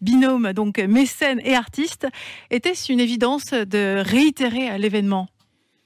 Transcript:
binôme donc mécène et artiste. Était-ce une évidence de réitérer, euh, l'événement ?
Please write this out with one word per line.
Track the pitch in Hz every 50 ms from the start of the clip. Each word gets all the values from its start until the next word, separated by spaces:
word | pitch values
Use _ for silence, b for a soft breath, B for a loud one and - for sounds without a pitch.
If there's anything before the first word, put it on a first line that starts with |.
binôme | 190 202 240 262 269 262 262 247 226 196
donc | 190 202 214 208 196 -
mécène | 196 190 214 254 277 247 - - 311 277 262 233 -
et | - 262
artiste. | 247 226 - - - 302 339 - - - 262 B B B B B B B B
Était-ce | 240 247 - 359 370 - - -
une | 262 240
évidence | 247 226 240 226 233 240 277 285 - -
de | 277 240 208 190 196 208 202 196 196 196 196
réitérer, | 196 196 254 294 311 277 - 269 240 226 254 262 247
euh, | 196 196
l'événement ? | 202 214 196 214 202 202 196 190 185 185 _ _ _ _ _ _ _ _ _ _ _